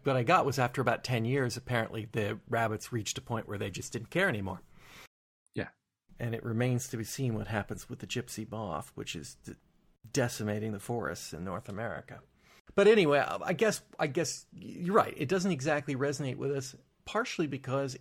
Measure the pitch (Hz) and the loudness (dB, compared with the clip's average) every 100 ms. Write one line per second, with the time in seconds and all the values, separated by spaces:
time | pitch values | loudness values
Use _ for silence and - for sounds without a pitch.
0 | 135 131 123 175 131 131 123 - 120 113 | 2 2 6 6 6 2 2 2 2 2
1 | - 123 113 139 123 120 - 120 113 113 | 0 0 2 2 0 -2 -2 0 0 -4
2 | 107 120 104 107 - 117 113 107 - 120 | -4 -2 -2 -4 -2 0 0 -2 -4 -4
3 | - - - 113 - 101 98 87 - 117 | -4 -6 -4 -4 -4 -4 -4 -6 -8 -8
4 | 120 170 190 113 95 92 - - - - | -2 0 2 0 -4 -8 -12 -20 -20 -20
5 | - _ _ _ _ - - _ _ _ | -20 _ _ _ _ -8 -8 _ _ _
6 | _ - 120 113 120 110 123 123 - 113 | _ -8 -4 -4 -2 0 2 2 -2 -6
7 | 107 - 127 107 98 107 - 98 - 131 | -6 -2 -2 -2 -2 -2 -2 -8 -8 -12
8 | 101 123 - - 110 107 101 76 - - | -6 -6 -6 -8 -8 -6 -4 -4 -6 -10
9 | - 82 69 - - - _ _ _ _ | -10 -8 -10 -14 -16 -18 _ _ _ _
10 | - 143 120 - 107 104 110 101 - 120 | -2 0 0 0 -2 -2 -4 -6 -4 -2
11 | 73 87 - 78 95 92 - 98 113 76 | -2 -4 -8 -8 -6 -6 -8 -8 -6 -8
12 | - - - _ _ - - - 196 226 | -12 -18 -20 _ _ -20 -2 6 8 8
13 | 156 143 - 92 80 180 220 - - - | 8 6 4 0 -2 2 2 0 -8 -4
14 | 156 156 151 - - - - - 175 202 | -2 0 -2 -4 -12 -16 -14 -4 4 4
15 | - - 143 185 190 143 151 147 147 131 | 4 0 0 2 2 2 2 0 0 0
16 | 143 139 135 - 139 139 131 - _ _ | 0 0 -4 -2 -2 -2 -6 -16 _ _
17 | - 214 254 - 151 131 127 135 139 131 | -4 -4 -2 -2 -2 -2 -2 -2 -2 -4